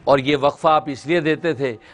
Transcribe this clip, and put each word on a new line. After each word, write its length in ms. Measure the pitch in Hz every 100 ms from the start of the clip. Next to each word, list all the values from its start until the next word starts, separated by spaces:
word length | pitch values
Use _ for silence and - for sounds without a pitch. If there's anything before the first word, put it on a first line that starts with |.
| -
और 120 | 139
ये 160 | 131 143
वक्फ़ा 360 | 143 - 165
आप 180 | 156 151
इसलिए 320 | 131 139 175
देते 320 | 151 151 165
थे 200 | 127 135 107 -